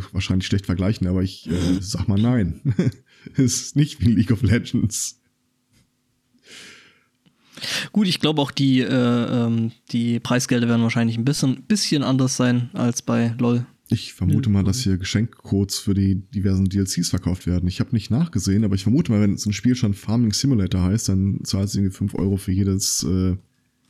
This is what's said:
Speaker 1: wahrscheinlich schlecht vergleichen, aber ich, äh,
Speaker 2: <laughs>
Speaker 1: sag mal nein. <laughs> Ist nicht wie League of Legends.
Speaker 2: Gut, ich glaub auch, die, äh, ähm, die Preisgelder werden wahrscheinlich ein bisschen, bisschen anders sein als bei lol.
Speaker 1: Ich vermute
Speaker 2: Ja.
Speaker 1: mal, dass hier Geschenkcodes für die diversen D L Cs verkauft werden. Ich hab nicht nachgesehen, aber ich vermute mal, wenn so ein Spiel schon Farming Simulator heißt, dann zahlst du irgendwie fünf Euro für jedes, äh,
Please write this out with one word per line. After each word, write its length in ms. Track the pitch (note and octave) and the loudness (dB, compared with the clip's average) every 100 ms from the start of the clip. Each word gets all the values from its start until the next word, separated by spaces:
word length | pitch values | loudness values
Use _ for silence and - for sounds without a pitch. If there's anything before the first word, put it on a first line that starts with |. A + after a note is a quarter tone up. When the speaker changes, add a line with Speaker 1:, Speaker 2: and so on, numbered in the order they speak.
| - | -4
Speaker 1:
wahrscheinlich 340 | F#2+ - F#2 - | -4 -2 -2 0
schlecht 220 | G2 - | -2 -2
vergleichen, 400 | F#2 F#2+ A2+ F2+ | -2 0 0 0
aber 160 | F#2 | 0
ich, 260 | F#2 - - | -2 -4 -6
äh, 280 | F2+ F2 F#2 | -2 0 -2
Speaker 2:
<laughs> 40 | |
Speaker 1:
sag 260 | F#2 F2 F#2 | -4 -4 0
mal 140 | G2 | 2
nein. 400 | A#2 B2 E2+ D#2 C#3 - | 2 2 0 -2 -2 0
<laughs> 580 | A#2 - _ _ - - | -2 -4 _ _ -6 0
Ist 400 | B2+ - - C#3+ | 0 0 -2 0
nicht 240 | D3+ - | 0 2
wie 120 | A#2+ | 2
League 180 | A2+ B2+ | 4 2
of 120 | A2 | 2
Legends. 760 | F#2+ A#2+ - A#2+ G#2 - - - _ _ _ _ _ _ _ _ _ _ _ _ - - - - - _ _ _ _ _ _ - - - - | 2 2 0 -2 -2 -4 -8 -12 _ _ _ _ _ _ _ _ _ _ _ _ -20 -20 -20 -20 -20 _ _ _ _ _ _ -12 -8 -6 -4
Speaker 2:
Gut, 160 | G3+ F#3+ | 0 0
ich 120 | - | 0
glaub 180 | D3+ D3+ | 0 0
auch, 140 | C#3 | -2
die, 280 | - C#3 B2+ | 0 2 2
äh, 60 | B2 | 2
ähm, 840 | B2+ A#2+ A#2+ A#2 B2 A#2 A2+ A2+ - - | 0 2 0 0 0 0 0 -2 -6 -6
die 280 | A#2+ A#2 A#2 | -4 -2 -2
Preisgelder 500 | - B2 - B2 A#2+ | -2 -2 0 0 2
werden 140 | A#2 | 2
wahrscheinlich 340 | A#2 A#2 A2+ A#2 | 2 0 0 0
ein 80 | A#2+ | -2
bisschen, 380 | D3 C#3 - | 0 0 -2
bisschen 400 | - G#3 - D3+ | -2 -2 0 0
anders 340 | C3 C3 C3 - | 2 2 2 2
sein 320 | B2 B2 A#2+ | 2 0 -2
als 280 | - A#2+ A#2 | -2 -2 -2
bei 340 | - A#2 A#2 A#2 | -2 0 0 0
lol. 260 | A#2+ A#2+ A#2+ _ - | 0 0 -2 _ -4
Speaker 1:
Ich 240 | A#2 - | -4 -4
vermute 360 | - F#2+ G#2+ A2+ | -4 0 2 2
Speaker 2:
Ja. 40 | |
Speaker 1:
mal, 100 | G2 | 2
dass 180 | F#2+ F#2 | 2 0
hier 160 | G2 F#2 | 0 -2
Geschenkcodes 840 | F#2 G2 A#2 - - G2 G2 - | 0 -2 -2 -6 -2 0 0 -2
für 140 | - G2 | -2 2
die 200 | G2 F#2 | 2 0
diversen 500 | - G2+ G2 F#2+ F#2+ | -4 -2 0 2 2
D 80 | G2 | 2
L 80 | F#2 | 0
Cs 240 | - E2+ | -2 -2
verkauft 360 | E2 E2+ F2+ - | -2 -2 -2 -2
werden. 200 | F2+ F2+ | 0 0
Ich 120 | - | -2
hab 120 | - | -2
nicht 180 | A2+ - | -2 0
nachgesehen, 540 | A#2 E3+ G2+ F#2+ G2+ | 0 0 0 0 2
aber 120 | G#2+ G2 | 2 0
ich 80 | |
vermute 280 | G2+ C#3 E3 | 2 2 2
mal, 80 | G#2 | 2
wenn 160 | G#2 F#2 | 2 2
so 140 | G#2 | -2
ein 40 | |
Spiel 220 | G2 B2 B2 | 0 0 2
schon 200 | G#2+ G2 | 0 -2
Farming 360 | - A#2 A2+ | -2 0 2
Simulator 520 | G#2 C#3 A#2 F2+ F#2 | 2 2 2 2 2
heißt, 260 | F2+ G#2+ - | 2 2 0
dann 340 | F#2+ G2 - | 0 0 -2
zahlst 300 | - F#2 G#2 | -2 -2 -2
du 60 | G2 | 0
irgendwie 180 | G2 - | -2 -2
fünf 160 | G2+ | -4
Euro 240 | - G2 G2 | -2 0 0
für 140 | G2 | 0
jedes, 520 | F#2 G2 F#2+ - - | 0 0 0 -2 -2
äh, 320 | C2 F#2 F#2 F2+ - _ _ _ | -2 0 0 -2 -8 _ _ _